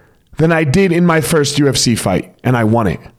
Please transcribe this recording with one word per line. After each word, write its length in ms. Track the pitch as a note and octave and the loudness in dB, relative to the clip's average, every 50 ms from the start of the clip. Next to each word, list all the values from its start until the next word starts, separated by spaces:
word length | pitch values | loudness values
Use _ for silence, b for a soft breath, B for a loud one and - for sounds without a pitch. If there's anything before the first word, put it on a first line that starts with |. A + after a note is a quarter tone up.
| b b b b b b b | b b b b b b b
than 140 | - D#3 D#3+ | -2 0 0
I 140 | E3 D#3+ D#3+ | 2 0 0
did 260 | C#3 C3 G3 G3 F#3 | 0 2 2 2 2
in 140 | E3+ F3 F3 | 2 2 2
my 160 | E3+ D#3+ D#3+ | 2 2 0
first 360 | D3+ - E3+ D#3 C#3+ C#3 - | 0 0 0 0 0 0 0
U 120 | D3 D3 C#3+ | 0 0 0
F 80 | A#2+ | 0
C 180 | - - B2+ A2+ | 0 0 0 -2
fight, 400 | - - G#2 F#2 E2 - - _ _ - | -2 -2 -2 -2 -2 -4 -8 _ _ -4
and 140 | A#2+ C3 | -2 -2
I 80 | A#2 A2+ | 0 0
won 200 | G#2+ A2+ A#2 A2 | 0 0 0 0
it. 140 | F2+ C#2+ - - - _ | -2 -4 -6 -10 -20 _